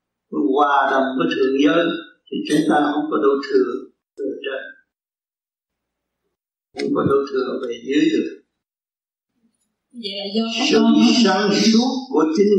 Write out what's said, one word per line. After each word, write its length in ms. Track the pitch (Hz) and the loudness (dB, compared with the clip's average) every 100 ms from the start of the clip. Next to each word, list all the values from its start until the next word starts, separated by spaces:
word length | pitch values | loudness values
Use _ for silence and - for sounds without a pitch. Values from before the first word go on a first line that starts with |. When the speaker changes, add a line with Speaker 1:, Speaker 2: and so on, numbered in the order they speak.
| _ _ _ - - - | _ _ _ -4 0 2
Speaker 1:
hòa 340 | 147 - - | 2 2 0
đồng 160 | 131 131 131 | 0 -2 -2
với 100 | 165 - | -2 0
thượng 200 | 131 135 | 0 2
giới, 220 | 151 170 - - - _ _ | 2 2 0 -4 -10 _ _
thì 120 | - - | -10 -2
chúng 200 | 151 156 | -2 0
ta 220 | 147 147 | 0 0
không 100 | 147 - | -2 -4
có 60 | - | -2
đổ 160 | - - - | 0 0 0
thừa 200 | 98 - - - _ _ - | 0 0 -4 -12 _ _ -12
bề 80 | - - - | -10 -8 -10
trên, 180 | - - - _ _ _ _ _ _ _ _ _ _ _ _ _ _ _ _ _ _ _ | -10 -12 -20 _ _ _ _ _ _ _ _ _ _ _ _ _ _ _ _ _ _ _
không 220 | - 143 - | -8 -4 -2
có 80 | |
đổ 140 | - 139 139 | 0 0 -2
thừa 300 | 131 - 123 123 | -4 -4 -6 -8
về 60 | 117 123 | -10 -4
dưới 180 | 147 160 | 0 2
được. 240 | - - - _ _ _ _ _ _ _ _ _ _ _ _ _ _ _ | 0 -2 -10 _ _ _ _ _ _ _ _ _ _ _ _ _ _ _
Speaker 2:
Dạ, 300 | 240 202 202 202 214 | -14 -12 -10 -6 -4
do 80 | 226 226 277 | -4 -2 2
Speaker 1:
Sự 60 | 226 | 4
Speaker 2:
con 120 | 226 226 233 254 | 6 6 6 4
Speaker 1:
sáng 260 | 208 196 208 | 4 2 2
suốt 380 | - 226 226 254 - - | 2 4 4 2 -2 -4
của 160 | - 311 208 | 0 0 2
chính 140 | 202 | 4